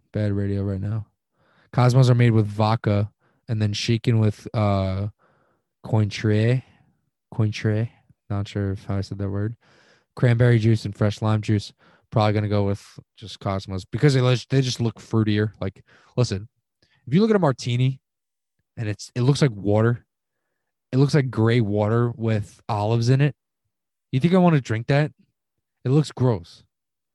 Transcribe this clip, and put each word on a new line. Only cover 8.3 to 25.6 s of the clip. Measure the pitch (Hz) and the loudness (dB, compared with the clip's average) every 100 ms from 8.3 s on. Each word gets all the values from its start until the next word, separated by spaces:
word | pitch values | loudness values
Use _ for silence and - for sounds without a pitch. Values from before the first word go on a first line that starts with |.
| 101 101 | -8 -6
sure | 101 98 | -6 -6
if | 95 - | -6 -6
I | 98 | -6
said | 95 98 | -6 -8
that | 98 | -8
word. | 101 107 117 _ _ _ _ _ - | -6 -6 -8 _ _ _ _ _ -2
Cranberry | 123 117 123 117 | 2 4 4 4
juice | 113 110 | 2 0
and | 104 | -2
fresh | - 107 - | -2 -2 -2
lime | 110 107 | -2 -2
juice. | 104 104 - _ _ _ _ | 0 -2 -4 _ _ _ _
Probably | 113 107 | 0 0
gonna | 104 101 | 0 0
go | 104 98 | 0 0
with | 98 - - - - | -4 -8 -20 -20 -20
just | 101 - | -20 -10
Cosmos | 104 95 - 92 - | -6 -6 -6 -10 -8
because | 110 147 | 0 2
they | 131 | 2
lis-, | 127 123 - | 2 0 -2
they | 135 | -2
just | 127 117 | -2 -2
look | 117 - | -4 -6
fruitier. | - 113 107 104 107 - | -4 -2 0 0 -2 -4
Like, | 98 - _ _ _ - | -10 -10 _ _ _ -2
listen, | 120 95 113 _ _ _ _ _ - | -2 -4 -10 _ _ _ _ _ -2
if | |
you | 165 | 0
look | 220 | 2
at | 202 | 2
a | |
martini | 156 127 123 123 131 135 _ _ _ _ _ _ _ - | 0 -2 -4 -2 -2 -4 _ _ _ _ _ _ _ -10
and | 107 | -8
it's, | 101 - 123 | -8 -8 -2
it | |
looks | 123 139 | 0 2
like | 143 | 0
water, | 98 98 107 113 120 _ _ _ _ _ _ _ _ - | 0 0 2 2 0 _ _ _ _ _ _ _ _ -4
it | 127 | 0
looks | 139 156 | 2 2
like | 131 | 0
gray | 113 113 123 | 0 2 2
water | 101 104 104 117 120 117 | 0 0 0 0 -2 -2
with | 113 107 101 - - | -2 -2 -4 -14 -8
olives | 104 104 117 117 | -4 0 0 2
in | 135 | 2
it. | 143 - _ _ _ _ _ _ - | 0 -4 _ _ _ _ _ _ -6
You | 131 | -2
think | 170 | 2
I | 185 | 4
wanna | 175 151 | 4 2
drink | - 110 117 | 0 -4 0
that? | 139 147 - _ _ _ _ | 0 0 -6 _ _ _ _